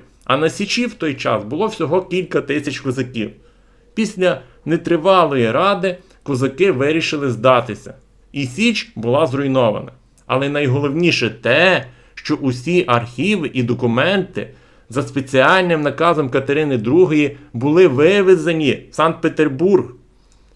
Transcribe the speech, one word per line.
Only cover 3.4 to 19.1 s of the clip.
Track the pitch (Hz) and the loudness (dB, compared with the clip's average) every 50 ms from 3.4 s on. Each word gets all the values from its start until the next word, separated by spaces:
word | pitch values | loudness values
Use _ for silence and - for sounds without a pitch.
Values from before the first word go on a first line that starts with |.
| _ _ _ _ _ _ _ _ _ _ - | _ _ _ _ _ _ _ _ _ _ -4
Після | - 220 202 - 185 185 180 165 - - - _ _ - | -4 -4 -4 -2 0 0 0 0 -2 -8 -18 _ _ -6
нетривалої | 147 160 170 165 - 170 165 151 196 190 185 170 151 139 131 117 110 | -4 -2 -2 0 0 0 0 2 4 4 4 4 2 2 0 0 2
ради | 110 139 180 196 202 185 180 190 175 180 - _ - _ - | 2 2 2 2 0 0 -2 -4 -6 -6 -14 _ -20 _ -8
козаки | - 139 123 135 135 135 - 185 196 | -4 -4 -2 -2 -2 0 2 2 2
вирішили | 156 123 135 147 156 165 156 - - 147 139 135 | 2 2 0 0 0 0 -2 -2 -4 -2 -2 -4
здатися, | 117 107 110 131 127 123 120 - 104 95 - - - - _ _ _ _ _ _ | -2 2 2 4 4 4 2 -2 -8 -12 -12 -20 -20 -20 _ _ _ _ _ _
і | - 139 143 | -8 -6 -6
Січ | 123 123 - 220 240 220 - - - - | -6 -2 0 0 0 0 -2 -6 -12 -10
була | - 107 117 123 143 165 151 | -6 -2 0 0 2 0 0
зруйнована. | 120 135 143 135 131 131 123 110 104 90 - - - - _ _ _ _ _ - | -2 -2 -2 0 2 2 2 2 2 -2 -6 -12 -18 -20 _ _ _ _ _ -2
Але | 123 131 139 143 | -2 -2 0 -2
найголовніше | 143 147 147 131 123 143 143 139 139 160 175 170 156 - 123 110 | -2 0 0 0 0 0 0 -2 0 0 2 2 2 2 0 -2
те, | 117 - - 117 127 151 175 190 180 139 123 - - _ - - - | -4 -2 -2 0 2 4 4 2 2 0 -2 -8 -18 _ -20 -20 -20
що | - - - 151 | -12 -6 -6 -4
усі | - 143 131 123 123 123 160 175 180 139 - | -2 -2 -2 -4 -4 -2 0 0 0 2 2
архіви | 120 117 120 117 - - 143 196 214 190 156 120 - | 0 0 0 -4 -6 -4 -2 0 0 -2 -2 -4 -2
і | 131 123 | -2 -2
документи | 117 123 101 120 120 113 123 143 175 202 196 180 190 - - - - - - _ _ _ _ _ - | -2 -2 -2 0 0 0 2 0 0 0 0 -2 -4 -6 -10 -10 -10 -14 -20 _ _ _ _ _ -10
за | 110 135 135 | -6 -6 -6
спеціальним | 123 - 143 135 135 - 131 131 151 175 190 185 175 170 156 | -4 -6 -6 -6 0 2 4 4 6 4 4 4 2 0 0
наказом | 147 147 131 120 160 170 170 151 147 127 | 0 -2 -2 0 2 2 2 2 0 0
Катерини | 123 135 135 135 143 147 156 147 135 120 | 0 -2 0 0 -2 -2 0 0 -2 -2
другої | 104 117 139 175 185 180 156 151 147 143 147 - - - - | 0 2 4 4 4 4 4 2 0 0 -4 -10 -18 -12 -10
були | 120 123 143 151 175 190 170 | -4 -2 2 4 6 6 6
вивезені | 131 127 147 170 196 202 196 185 185 170 151 165 165 160 156 131 110 - - - | 6 4 4 4 4 4 4 4 4 4 4 -2 -2 0 0 0 0 -2 -4 -10
в | - | -4
Санкт-Петербург. | - 151 165 | 0 0 0